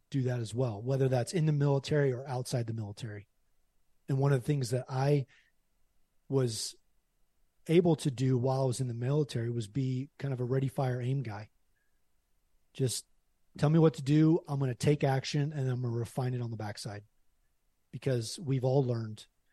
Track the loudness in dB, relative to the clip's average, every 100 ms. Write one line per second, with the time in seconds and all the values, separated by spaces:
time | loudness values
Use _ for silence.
0 | -6 -2 0 -2 -4 -2 -2 -2 -2 0
1 | 2 2 0 0 2 2 4 2 2 2
2 | 2 0 -4 -6 -4 -4 -4 -6 -8 -10
3 | -12 -12 -16 _ _ _ _ _ _ _
4 | -4 2 2 2 2 0 0 -4 -2 0
5 | 2 2 0 _ _ _ _ _ _ _
6 | _ _ -2 0 0 -4 -10 -14 _ _
7 | _ _ _ _ _ _ 2 4 4 2
8 | 0 0 0 2 2 0 0 -2 -4 -4
9 | 0 0 0 -2 -4 -4 -4 -4 -2 -4
10 | -6 -8 -6 -4 -2 0 0 -2 -2 -2
11 | -2 -4 -4 -10 -14 _ _ _ _ _
12 | _ _ _ _ _ _ _ -2 -2 -2
13 | -10 _ _ _ _ 0 4 6 6 4
14 | 2 4 6 4 0 -2 -2 0 2 2
15 | 2 0 -2 -2 -2 -2 -2 -2 -2 -4
16 | -4 -4 -4 -4 -6 -6 -8 -10 -12 -12
17 | -16 _ _ _ _ _ _ _ _ -6
18 | -2 -2 -2 -6 -2 0 2 4 2 0
19 | -4 -10 -18 _ _